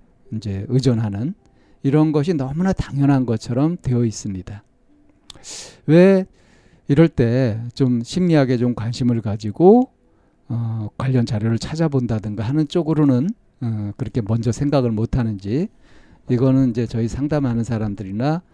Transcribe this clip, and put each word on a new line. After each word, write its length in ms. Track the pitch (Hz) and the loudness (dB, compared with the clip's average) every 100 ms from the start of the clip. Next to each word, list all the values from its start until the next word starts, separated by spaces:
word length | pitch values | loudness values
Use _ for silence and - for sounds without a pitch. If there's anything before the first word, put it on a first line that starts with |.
| _ _ - | _ _ -12
이제 320 | 107 98 95 101 | -8 -6 -8 -2
의존하는 640 | 127 127 113 107 101 139 - _ _ _ _ | 0 2 0 -2 -4 -6 -8 _ _ _ _
이런 300 | 139 147 156 | 0 2 2
것이 220 | 147 151 | 0 0
너무나 400 | 160 131 151 190 | -2 -4 -2 -2
당연한 500 | 180 - 139 143 135 | -2 -4 0 2 4
것처럼 540 | 123 110 - 120 156 175 | 2 -2 -2 0 0 -2
되어 240 | 135 120 | -2 0
있습니다. 580 | 117 - 104 95 - 104 - _ _ _ _ _ - - - - - - - | 0 -2 -8 -8 -10 -16 -18 _ _ _ _ _ -20 -20 -18 -18 -18 -10 4
왜 400 | 165 190 190 190 _ _ _ _ _ - | 6 8 6 0 _ _ _ _ _ 0
이럴 200 | 143 165 | 4 4
때 500 | - 117 123 123 107 120 | 4 2 2 0 -2 -8
좀 280 | - 131 120 | -2 0 0
심리학에 560 | 120 180 180 156 131 123 | -2 -2 2 4 4 2
좀 160 | 123 | 0
관심을 480 | 113 107 120 123 117 | -2 -4 -2 0 0
가지고, 720 | 107 104 107 - 180 240 254 _ _ _ _ _ - | -2 -4 -6 4 6 6 4 _ _ _ _ _ -10
어, 400 | 117 117 113 107 - | -6 -4 -6 -8 -4
관련 260 | 131 127 | 0 0
자료를 340 | 117 107 113 113 | 0 0 0 -2
찾아본다든가 840 | - 156 165 139 117 110 110 104 | -2 -2 0 0 0 -4 -4 -6
하는 240 | 110 151 151 | -2 0 0
쪽으로는, 640 | 175 151 151 143 123 170 - _ _ | -2 0 2 4 4 0 -6 _ _
어, 300 | 120 107 104 - | -6 -4 -6 -8
그렇게 240 | 104 127 | -6 -4
먼저 320 | 104 117 120 | -2 -2 -2
생각을 380 | 110 143 143 123 | -2 0 0 0
못 260 | 110 113 135 | 0 -2 -2
하는지, 520 | 113 98 98 131 220 - _ - - _ - | -2 -4 -4 -4 -4 -10 _ -20 -20 _ -4
이거는 400 | 123 135 131 127 | 0 4 4 2
이제 160 | 113 113 | 0 -4
저희 220 | 117 113 | -2 -4
상담하는 560 | 120 147 151 131 117 | -4 -2 -2 0 -2
사람들이나 760 | 113 113 107 98 95 101 139 165 - | -2 -4 -4 -6 -8 -4 -2 -2 -6